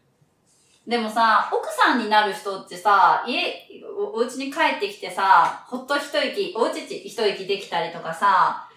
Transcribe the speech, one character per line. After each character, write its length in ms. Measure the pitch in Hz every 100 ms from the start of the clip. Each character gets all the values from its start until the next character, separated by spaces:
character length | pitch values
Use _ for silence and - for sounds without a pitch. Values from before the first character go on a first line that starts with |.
| _ _ _ _ _ _ _ _ -
で 100 | 233
も 100 | 220
さ、 400 | 226 220 - -
奥 180 | 440 -
さ 240 | - 392 254
ん 40 |
に 100 | 208
な 160 | 214 202
る 80 |
人 260 | - 202 190
っ 80 | -
て 80 | 180
さ、 480 | 208 196 - 165 240
家、 400 | 320 349 - - - - 202
お-、 160 | 202 220
お 100 | 247
家 80 | 262
に 160 | 269
帰 260 | 320 302 -
っ 20 |
て 100 | 202
き 100 | -
て 120 | 185
さ、 520 | 202 190 185 - - -
ほ 100 | 254
っ 80 | -
と 100 | 285
一 80 | -
息、 480 | 294 254 208 175 214
お 60 |
家 160 | 311 311
一 480 | - 190 - - 208
息 180 | 185 185
で 140 | 196
き 100 | -
た 160 | 175 165
り 80 |
と 60 | 170
か 120 | 156
さ、 540 | 165 202 185 160 - -